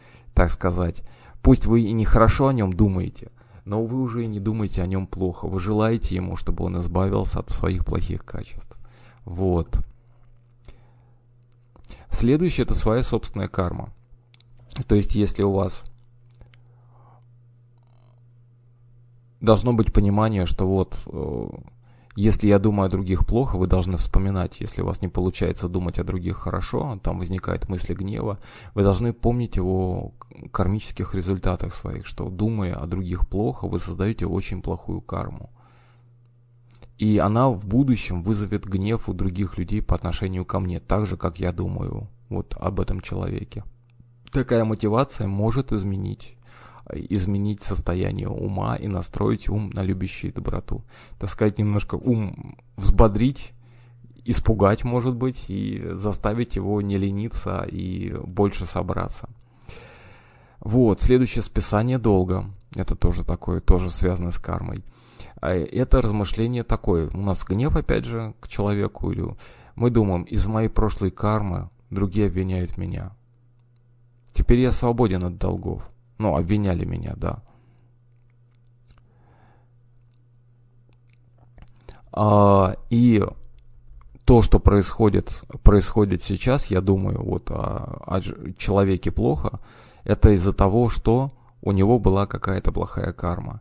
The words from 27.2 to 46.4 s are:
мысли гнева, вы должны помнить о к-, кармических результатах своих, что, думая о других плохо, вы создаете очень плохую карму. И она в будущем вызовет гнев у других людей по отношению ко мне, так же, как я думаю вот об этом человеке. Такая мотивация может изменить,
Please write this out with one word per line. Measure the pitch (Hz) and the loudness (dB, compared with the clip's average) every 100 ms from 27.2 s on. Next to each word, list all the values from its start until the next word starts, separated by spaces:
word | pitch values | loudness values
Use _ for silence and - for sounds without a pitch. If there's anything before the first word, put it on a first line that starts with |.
| 87 92 - 87 - | -6 -6 -4 -4 -4
мысли | 90 - | -6 -6
гнева, | 90 95 107 110 101 - - - | -6 -6 -6 -6 -8 -12 -20 -6
вы | 104 | 2
должны | 98 95 120 | 2 4 0
помнить | 113 117 123 117 - | 0 0 0 0 -2
о | 92 92 92 90 101 - | 0 0 -2 -4 -8 -10
к-, | - - - | -12 -12 -6
кармических | - 92 107 - - 95 92 | -2 0 0 -4 -8 -6 -4
результатах | 87 95 95 90 - | -2 0 0 0 -4
своих, | - 92 90 - | -8 -10 -10 -10
что, | - 90 | -10 -8
думая | 92 107 113 92 - | -2 -2 -2 -4 -4
о | 85 | -4
других | 92 90 85 - | -4 -4 -2 0
плохо, | 92 117 123 95 | 0 -2 -4 -4
вы | - | -4
создаете | - 87 98 113 87 | -4 -4 -2 -2 -4
очень | 87 - 92 | -4 -4 -6
плохую | 95 90 - 90 | -6 -6 -6 -10
карму. | - 92 90 - - - - _ _ _ _ _ _ _ _ _ _ - - - | -8 -8 -8 -12 -16 -20 -20 _ _ _ _ _ _ _ _ _ _ -20 -20 -2
И | 107 104 | 2 4
она | 85 110 135 | 4 2 2
в | 101 104 | 0 0
будущем | 117 139 113 - 90 | 2 2 2 -2 -4
вызовет | 87 104 101 104 | -2 -2 -2 -6
гнев | 95 95 98 113 - | -4 -4 -2 -2 -4
у | |
других | 92 98 90 95 - | -4 -2 -2 -4 -4
людей | 87 104 | -4 -2
по | - 87 | 0 0
отношению | 90 - 95 92 | -2 -4 -4 -4
ко | 90 95 | -4 -4
мне, | 92 85 | -4 -6
так | - 101 104 | -2 0 0
же, | 90 | -2
как | 87 85 | -4 -4
я | 90 | -4
думаю | 87 92 92 87 - 104 - - | -4 -4 -4 -6 -8 -10 -16 -10
вот | 95 - - | -8 -6 -6
об | 92 95 | -4 -2
этом | 92 98 | -2 -4
человеке. | - 95 92 92 92 104 - - _ - - - - | -6 -6 -6 -6 -10 -12 -14 -18 _ -20 -20 -20 -4
Такая | 139 - 117 | -2 2 2
мотивация | 110 107 107 113 135 - 101 | 2 0 2 2 0 -2 -4
может | 98 110 123 131 | 0 0 0 0
изменить, | 107 98 95 98 101 - - | -2 -2 -4 -6 -8 -14 -20